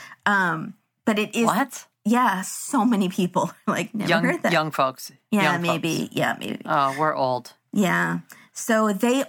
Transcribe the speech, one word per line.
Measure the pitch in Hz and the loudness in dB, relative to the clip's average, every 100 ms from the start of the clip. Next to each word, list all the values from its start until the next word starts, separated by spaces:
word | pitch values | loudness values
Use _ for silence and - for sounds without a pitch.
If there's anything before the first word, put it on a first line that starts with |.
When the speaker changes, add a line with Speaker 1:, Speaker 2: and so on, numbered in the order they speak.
| - - 202 | -20 -6 0
Speaker 1:
Um, | 202 180 160 - - _ _ - | 2 2 -2 -6 -14 _ _ -2
but | 208 | 0
it | 208 226 | 0 0
is. | 226 | 2
Speaker 2:
What? | 185 262 - - _ 208 | 2 -2 -6 -18 _ 0
Speaker 1:
Yeah, | 240 247 190 | 4 4 0
so | 190 - - 269 | -4 -8 -2 2
many | 226 202 185 | 2 2 0
people, | 196 180 170 170 - | 0 0 0 -2 -4
<laughs> | - | -4
like, | 170 185 214 | -4 -4 -4
"Never | - | 0
Speaker 2:
Young, | 170 180 | 2 2
Speaker 1:
heard | 339 | 0
that." | - | 0
Speaker 2:
young | 165 156 | 0 0
folks. | - 131 131 - - - | 0 -2 -2 -16 -16 -2
Speaker 1:
Yeah, | 208 160 | 2 2
Speaker 2:
Young | 175 | 2
Speaker 1:
maybe. | 170 165 165 - | 0 0 0 -2
Speaker 2:
folks. | - - | -4 -2
Speaker 1:
Yeah, | 123 - | -2 -2
maybe. | 104 - - | -6 -8 -2
Speaker 2:
Oh, | 151 139 139 | 0 0 0
we're | 156 139 | -2 0
old. | 131 123 - - - | 0 -2 -6 -20 -6
Speaker 1:
Yeah. | 202 180 170 175 170 - - - | 0 2 2 0 -4 -8 -20 -18
So | - - 220 220 | -10 0 2 2
they | 190 240 262 | 2 2 2